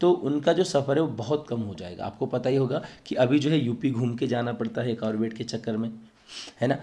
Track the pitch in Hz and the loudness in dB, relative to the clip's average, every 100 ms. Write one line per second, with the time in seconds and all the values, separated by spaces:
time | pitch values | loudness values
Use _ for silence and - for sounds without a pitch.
0 | 175 175 135 147 156 165 180 139 131 147 | 4 4 2 2 4 4 2 2 2 2
1 | 156 110 107 147 - 120 104 92 90 90 | 2 -2 -2 -2 -2 -4 -4 -8 -10 -8
2 | 98 - - 123 127 135 127 151 - - | -8 -6 -4 -2 2 2 2 -2 -6 -16
3 | - - 127 143 139 156 120 117 135 117 | -6 2 4 4 4 2 2 0 0 0
4 | 123 117 131 120 120 113 113 - 123 113 | 0 0 0 0 -2 -4 -4 -2 -2 -2
5 | 110 107 113 110 120 113 - 107 113 - | -2 0 -2 -4 -6 -6 -4 -2 -4 -8
6 | - _ - - - - 123 151 | -18 _ -20 -18 -18 -2 0 0